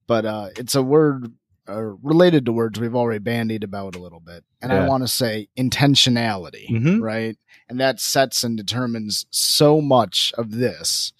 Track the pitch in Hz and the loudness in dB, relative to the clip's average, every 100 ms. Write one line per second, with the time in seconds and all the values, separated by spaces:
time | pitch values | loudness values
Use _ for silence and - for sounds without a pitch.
0 | - 117 107 107 98 - 123 139 131 151 | -4 -2 -2 -6 -8 -10 -4 -2 2 4
1 | 151 135 117 - _ _ - 104 110 101 | 4 0 -6 -16 _ _ -12 -8 -8 -6
2 | 131 160 180 156 120 117 113 104 117 123 | 2 4 6 6 2 0 -2 -4 -4 -2
3 | 120 107 101 117 110 110 104 101 98 90 | 0 -2 -2 -2 -2 -4 -6 -10 -10 -12
4 | 90 85 82 85 - _ 127 131 - 131 | -16 -20 -20 -20 -20 _ -2 0 2 0
5 | 123 - 117 110 101 - 127 - 143 135 | -2 -4 -4 -4 -8 -4 -2 2 2 4
6 | 131 117 117 98 - - - 113 139 214 | 4 2 0 -4 -10 -14 -4 0 2 0
7 | 226 113 113 110 _ _ - 123 135 123 | 0 -4 -6 -8 _ _ -12 -2 0 0
8 | - 143 135 - 120 113 95 117 123 113 | 0 2 2 0 -4 -4 -4 -4 -4 -4
9 | 107 95 - - - - 147 156 143 127 | -6 -8 -6 -4 0 4 6 6 4 4
10 | 98 - - - 113 110 123 95 - - | 4 0 -2 -2 -6 -2 -2 -2 -4 -4
11 | - | -6